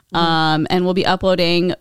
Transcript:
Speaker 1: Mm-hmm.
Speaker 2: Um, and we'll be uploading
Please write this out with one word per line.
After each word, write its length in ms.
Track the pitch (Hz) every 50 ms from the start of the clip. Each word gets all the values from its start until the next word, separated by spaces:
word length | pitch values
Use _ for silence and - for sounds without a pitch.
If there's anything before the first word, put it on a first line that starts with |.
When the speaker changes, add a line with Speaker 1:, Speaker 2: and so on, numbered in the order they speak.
| _ _ -
Speaker 1:
Mm-hmm. 120 | 170 170
Speaker 2:
Um, 420 | 165 165 160 160 156 156 156 156 -
and 160 | - 185 180
we'll 80 | 180 185
be 120 | 196 -
uploading 680 | - 185 185 - 190 185 185 180 170 170 175 170 180 - -